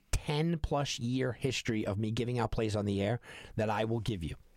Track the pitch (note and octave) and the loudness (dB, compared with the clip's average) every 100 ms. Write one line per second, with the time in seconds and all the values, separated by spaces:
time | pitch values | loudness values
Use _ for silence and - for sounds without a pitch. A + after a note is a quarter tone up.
0 | - - - D3+ E3 E3 - C#3+ C#3 - | -2 -2 0 2 2 2 0 0 0 -2
1 | A#2+ B2+ B2+ A2+ C3+ A#2 - A2 G#2 G2+ | 0 0 0 0 0 0 0 0 0 0
2 | A2 A2+ A#2 B2 A2 - A2 G#2 G2+ G2 | 0 0 0 0 0 2 0 2 2 2
3 | G2+ A#2+ - - - - G#2+ G#2+ A2 A#2 | 2 0 -6 -16 -8 -2 0 2 0 0
4 | G#2+ G2+ D#2+ - - | -2 -2 -4 -6 -14